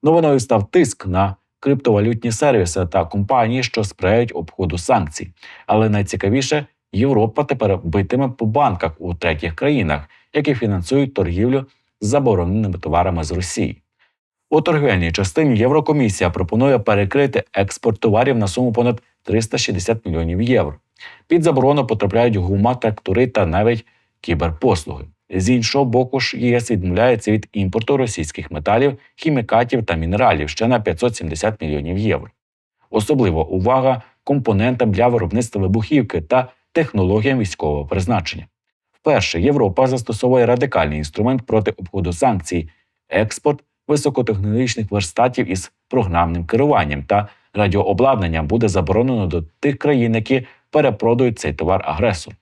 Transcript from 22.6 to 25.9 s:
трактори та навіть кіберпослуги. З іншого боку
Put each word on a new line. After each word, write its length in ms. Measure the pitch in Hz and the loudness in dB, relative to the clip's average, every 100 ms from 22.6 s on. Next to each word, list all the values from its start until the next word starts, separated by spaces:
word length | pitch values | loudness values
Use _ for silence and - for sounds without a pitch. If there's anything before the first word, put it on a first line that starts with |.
| 113 | 2
трактори 520 | 127 110 104 - 95 127 | 0 -2 -2 -2 0 2
та 200 | 107 87 | 0 0
навіть 400 | 82 110 113 - _ _ _ | 2 2 0 -6 _ _ _
кіберпослуги. 840 | - 80 82 80 127 85 - 71 76 _ _ | -6 -2 -2 0 0 0 -4 -14 -14 _ _
З 200 | 92 95 | -2 0
іншого 340 | 123 117 139 | 0 0 0
боку 360 | 135 | 2